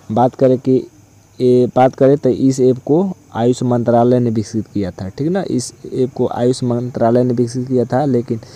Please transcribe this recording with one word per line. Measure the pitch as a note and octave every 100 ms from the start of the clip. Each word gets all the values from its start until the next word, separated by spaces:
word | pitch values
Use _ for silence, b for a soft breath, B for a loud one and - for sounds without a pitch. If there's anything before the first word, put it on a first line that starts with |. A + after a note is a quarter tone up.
| B
बात | A2+ B2
करें | - C3 B2+
कि, | C3+ C3 - _ _ _ _ -
ए, | B2+ B2 B2 B2+
बात | C3
करें | - C3+ C#3+
तो | C3
इस | G2+ C3+ C3
ऐप | B2+ C3
को | - D3+ G3 - _
आयुष | - A#2+ B2+
मंत्रालय | B2 A#2+ A#2 A#2 A#2+ B2
ने | A#2+
विकसित | A2 G#2 A2 G#2
किया | G#2 F2+
था, | - F#2+
ठीक | - D3+
ना। | F#3+ -
इस | B2 B2 - -
ऐप | A#2 B2+
को | - A#2+
आयुष | G#2+ B2 B2+
मंत्रालय | B2 A#2 B2 - A#2 B2
ने | B2
विकसित | B2 A#2 B2+ B2+
किया | B2+
था, | A#2+ C3
लेकिन | C#3+ B2 A#2 A2+ B